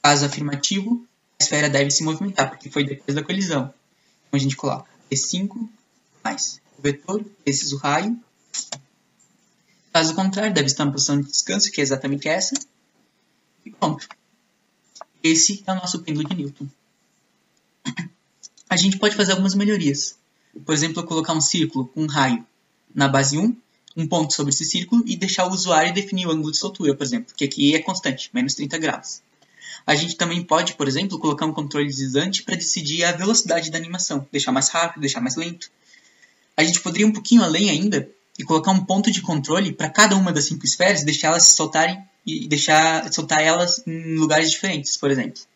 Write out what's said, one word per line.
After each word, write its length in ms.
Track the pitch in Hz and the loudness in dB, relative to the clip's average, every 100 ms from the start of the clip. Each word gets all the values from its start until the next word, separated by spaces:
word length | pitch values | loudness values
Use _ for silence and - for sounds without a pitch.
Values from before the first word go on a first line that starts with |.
Caso 240 | - 143 143 | 4 4 2
afirmativo, 800 | 147 147 139 - 196 202 240 - _ _ _ | -2 -4 -4 -2 -2 -2 -4 -4 _ _ _
a 40 | |
esfera 260 | - 147 151 | 0 2 2
deve 200 | 139 139 | 2 2
se 140 | - | 0
movimentar, 460 | 160 156 196 190 135 | -2 -2 -4 -2 -2
porque 200 | - 143 | -4 -8
foi 160 | 147 139 | -4 -4
depois 300 | 139 - 143 | -4 -4 -4
da 80 | |
colisão. 500 | 147 190 185 147 135 _ _ _ _ _ _ | -4 -4 -2 -2 -4 _ _ _ _ _ _
Então, 100 | 139 | -2
a 0 | |
gente 180 | 135 135 | -2 -2
coloca 340 | 143 135 - _ _ | -4 -6 -10 _ _
P 80 | 143 | -4
cinco 520 | - 180 202 240 220 _ _ _ _ _ | -2 -4 -4 -6 -10 _ _ _ _ _
mais 380 | 113 - - - _ _ | -8 -6 -8 -8 _ _
o 40 | |
vetor 440 | 143 139 - 208 208 _ 143 | -4 -4 -6 -6 -6 _ -2
vezes 260 | 135 147 | -2 -4
o 40 | 139 | -4
raio. 400 | 143 151 202 240 _ _ _ - - - _ _ _ _ _ _ _ _ _ _ _ | 0 0 0 -4 _ _ _ -12 -12 -16 _ _ _ _ _ _ _ _ _ _ _
Caso 240 | 165 160 - | 2 2 0
contrário, 380 | 190 196 214 | 0 0 0
deve 140 | 165 135 | 0 0
estar 180 | - 143 | 0 -2
na 60 | |
posição 280 | 139 - 143 | 0 0 0
de 80 | 139 | 0
descanso, 440 | - - - - | -4 -2 -2 -2
que 100 | - | 0
é 20 | |
exatamente 440 | 135 135 135 139 151 | -2 -2 -2 -4 -2
essa. 280 | 170 - 269 - _ _ _ _ _ _ _ _ _ - | -2 -2 -6 -12 _ _ _ _ _ _ _ _ _ -20
E 40 | |
pronto. 380 | - 170 - - - _ _ _ _ _ _ _ - - _ | -4 -4 -4 -10 -20 _ _ _ _ _ _ _ -20 -20 _
Esse 420 | 160 165 - 196 - | 2 4 2 0 -4
é 40 | |
o 40 | 185 | -6
nosso 240 | - 170 | -4 -8
pêndulo 280 | - 151 156 | -4 -4 -4
de 80 | 185 | -4
Newton. 320 | 143 - 139 _ _ _ _ _ _ _ _ _ _ _ - - 170 _ _ _ - _ _ | -8 -10 -16 _ _ _ _ _ _ _ _ _ _ _ -10 -8 -12 _ _ _ -20 _ _
A 80 | 180 | 2
gente 220 | 190 190 | 2 2
pode 180 | 208 208 | 0 2
fazer 180 | 196 | 2
algumas 200 | 190 190 | 2 2
melhorias. 640 | 196 202 208 147 139 - - _ _ _ - 139 | 2 2 2 0 -2 -6 -10 _ _ _ -16 -2
Por 80 | |
exemplo, 300 | 151 160 160 | 0 0 -4
eu 20 | 170 | -2
colocar 280 | 160 156 | -4 0
um 80 | 160 | 0
círculo 440 | - 180 151 135 123 | 0 0 0 -2 -6
com 180 | 156 | -4
um 40 | 156 | -2
raio 360 | 143 131 117 - _ _ _ _ | 2 2 0 -4 _ _ _ _
na 140 | 143 139 | 0 2
base 300 | 135 139 147 | 4 2 2
um, 180 | 214 240 _ _ _ - | 0 0 _ _ _ -6
um 120 | 156 | 0
ponto 260 | 170 151 | 0 0
sobre 180 | - 143 | -2 0
esse 140 | - - | 0 -2
círculo 380 | 180 180 240 233 | -4 2 2 2
e 100 | 175 | -2
deixar 300 | 190 - 185 | -2 0 0
o 80 | |
usuário 400 | 294 - 156 170 | 0 2 4 4
definir 320 | 175 196 190 175 | 0 -2 -4 -2
o 60 | |
ângulo 200 | 156 156 | -2 -2
de 60 | 151 | -4
soltura, 380 | 196 - 151 139 | -6 -2 0 0
por 80 | |
exemplo, 320 | 139 120 - - | -2 -4 -6 -6
que 100 | 139 | -4
aqui 300 | - 143 156 | 2 4 4
é 40 | |
constante, 520 | 160 180 - 143 - | 0 -4 -4 -4 -6
menos 220 | 240 269 - | -2 -2 -2
trinta 240 | 143 160 | -4 -2
graus. 420 | 156 - - - _ _ _ _ - - - | -4 -4 -10 -16 _ _ _ _ -20 -10 0
A 80 | |
gente 220 | 147 175 - | 0 0 -4
também 280 | 170 170 | -2 -2
pode, 300 | - 160 180 | 0 0 0
por 140 | - 139 | -2 -2
exemplo, 320 | 135 196 170 | -2 -4 -2
colocar 260 | 156 143 160 | -2 0 -2
um 80 | |
controle 320 | 156 147 147 147 | -4 -4 -2 -2
deslizante 560 | 135 135 131 185 196 | -2 -2 0 0 -4
pra 140 | - 175 | -4 -4
decidir 480 | - - 147 165 | -2 -4 -4 0
a 80 | 170 | 0
velocidade 580 | 170 196 233 170 165 160 | 0 2 2 2 0 0
da 80 | 165 | -8
animação, 500 | 170 180 - 143 135 | -8 -6 -4 -4 -4
deixar 200 | 143 139 | -4 0
mais 180 | 127 - | 2 2
rápido, 320 | 165 170 156 | 0 -2 -2
deixar 200 | 139 123 | -4 -2
mais 140 | 123 156 | -4 -4
lento. 340 | 170 175 - _ _ _ _ _ _ _ _ - | -6 -8 -16 _ _ _ _ _ _ _ _ 0
A 60 | |
gente 160 | 165 175 | 2 2
poderia 240 | 180 170 214 | -2 2 2
ir 40 | |
um 40 | |
pouquinho 300 | 214 - 233 | 2 6 6
além 260 | 180 160 202 | 6 2 2
ainda 400 | 156 202 156 - _ _ - | 2 0 0 -4 _ _ -16
e 40 | |
colocar 280 | - 160 175 | 0 2 4
um 120 | 190 | 2
ponto 280 | 185 190 208 | 2 2 2
de 100 | - | 0
controle 500 | - 156 143 170 190 | -2 -4 0 0 0
pra 180 | - - | -2 -2
cada 260 | - 208 196 | 4 4 6
uma 160 | 185 | 4
das 140 | 151 139 | 2 -2
cinco 200 | - - | -2 -4
esferas 360 | - 180 170 | 2 2 2
e 40 | 147 | 0
deixar 220 | 147 156 | 0 2
elas 160 | 170 | 6
se 120 | - - | 6 6
soltarem 480 | 151 156 165 185 - _ - | 2 2 0 -2 -14 _ -8
e 220 | 156 123 | -8 -2
deixar 640 | 147 - 156 160 160 151 | 0 4 4 4 2 -2
soltar 300 | - 151 156 | -6 0 2
elas 420 | 160 170 175 - - | 4 2 2 -2 -4
em 300 | 160 165 160 | -8 -4 0
lugares 340 | 151 151 160 | 4 4 2
diferentes, 460 | - 196 156 143 - | -2 -2 -4 -4 -2
por 140 | 143 | 0
exemplo. 300 | 135 - - - | 0 -2 -10 -20